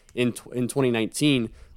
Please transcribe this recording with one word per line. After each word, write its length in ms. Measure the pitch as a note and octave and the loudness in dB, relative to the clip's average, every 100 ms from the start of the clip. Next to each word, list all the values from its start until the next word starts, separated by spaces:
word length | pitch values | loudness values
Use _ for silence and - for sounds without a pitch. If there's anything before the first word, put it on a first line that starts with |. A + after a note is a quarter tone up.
| - | -8
in 200 | - B2 | -2 0
tw-, 180 | A#2 - | -2 -8
in 160 | B2 B2 | -4 -2
twenty 240 | - C3 | 0 0
nineteen 580 | A#2 A2 - D3 C3+ A2+ - - | 2 -2 0 2 2 0 -8 -20